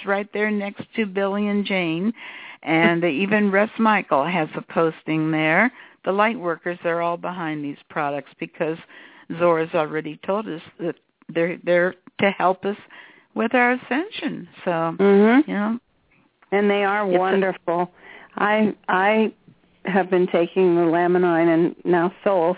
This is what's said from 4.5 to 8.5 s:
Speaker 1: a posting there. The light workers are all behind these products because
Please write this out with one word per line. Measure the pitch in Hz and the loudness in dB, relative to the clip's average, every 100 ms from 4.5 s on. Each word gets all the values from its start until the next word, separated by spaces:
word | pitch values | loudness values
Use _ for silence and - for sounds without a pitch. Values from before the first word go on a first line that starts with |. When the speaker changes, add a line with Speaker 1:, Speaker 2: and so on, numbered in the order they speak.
Speaker 1:
a | - | -6
posting | - - 165 160 - 156 156 | -6 0 0 -2 -4 -2 0
there. | 156 156 170 226 - - _ | 0 2 2 2 -2 -20 _
The | - | -4
light | 196 214 208 | 0 0 0
workers | 175 165 180 180 | -6 -6 -6 -6
are | 170 170 | -4 -2
all | 170 175 | -2 -4
behind | 175 180 160 151 | -8 -8 -8 -6
these | 143 143 - | -8 -12 -10
products | - 147 143 - - | -6 -4 -6 -10 -14
because | 165 | -12